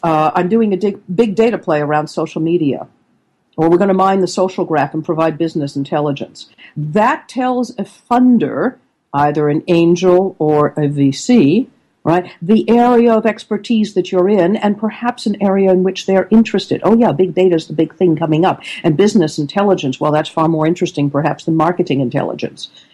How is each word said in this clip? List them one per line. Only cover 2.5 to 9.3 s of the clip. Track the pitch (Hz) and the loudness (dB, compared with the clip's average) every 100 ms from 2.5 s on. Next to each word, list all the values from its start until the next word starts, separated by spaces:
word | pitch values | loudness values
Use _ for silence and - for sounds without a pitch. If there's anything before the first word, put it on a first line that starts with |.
| 175 143 - - _ _ _ _ _ _ - | 0 0 -4 -10 _ _ _ _ _ _ -2
or | 165 | 2
we're | 175 | 4
gonna | 196 | 2
mine | 190 190 196 | 2 2 0
the | 175 | -2
social | - 185 - 160 | -2 -4 -2 -2
graph | 156 143 | -2 -2
and | 156 | -6
provide | 156 160 160 147 | -6 -2 -2 -2
business | 165 160 143 143 | -4 -4 -6 -6
intelligence. | 135 160 147 139 - - - _ - 151 | -4 -2 -2 -6 -10 -16 -20 _ -16 -10
That | 151 208 233 311 - | -4 0 0 -2 -8
tells | 240 254 247 240 - | -6 -4 -2 -6 -8
a | |
funder, | 196 _ - 240 254 233 143 117 226 - _ _ _ | -12 _ -2 2 4 4 0 -2 -4 -6 _ _ _
either | 143 147 | -2 0